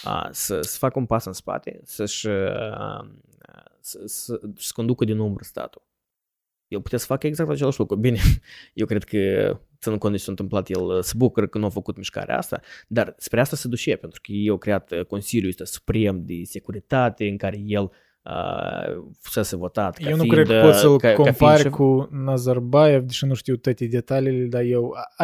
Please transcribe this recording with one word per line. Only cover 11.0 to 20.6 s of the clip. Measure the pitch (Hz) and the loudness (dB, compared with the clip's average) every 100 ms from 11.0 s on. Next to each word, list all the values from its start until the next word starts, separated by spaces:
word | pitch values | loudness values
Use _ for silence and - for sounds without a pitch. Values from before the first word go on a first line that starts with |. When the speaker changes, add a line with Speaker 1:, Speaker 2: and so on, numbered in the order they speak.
Speaker 1:
se | 90 110 | -2 0
bucură | 123 - 101 | 2 2 -2
că | 110 | -2
nu | 107 | -4
a | |
făcut | 95 - 101 | -4 -8 -10
mișcarea | 98 101 95 - | -10 -10 -4 -4
asta, | - - - - _ | -4 -8 -10 -20 _
dar | 113 95 - | -2 -2 -6
spre | - 113 | -4 0
asta | 131 147 | 0 -2
se | 123 | -6
duce, | 120 - 101 | -4 -2 -4
pentru | - - | -6 -18
că | - | -10
ei | 101 104 | -4 -2
au | 95 | -2
creat, | 107 98 - | -2 -4 -4
uh, | 85 90 | -8 -6
Consiliul | 101 101 120 95 | -8 -2 -2 -2
ăsta | - 87 | -4 -10
Suprem | - - 110 104 92 82 | -10 -2 0 0 -2 -6
de | 87 | -10
Securitate, | 87 98 - 104 - 131 123 101 104 | -10 -14 -12 -14 -2 0 0 0 -4
în | 98 | -4
care | 98 104 104 | -6 -6 -4
el, | 104 95 - _ _ | -2 -2 -6 _ _
uh, | - - 90 50 50 - 50 90 69 - | -10 -8 -6 -6 -6 -6 -8 -8 -12 -20
fusese | - - 101 90 | -6 -4 -4 -4
votat | 87 - 101 - | -6 -2 -4 -4
ca | 147 | -2
Speaker 2:
Eu | 156 | 0
nu | |
Speaker 1:
fiind, | 156 | 4
Speaker 2:
cred | 156 156 | 4 6
că | |
Speaker 1:
uh, | 110 | 8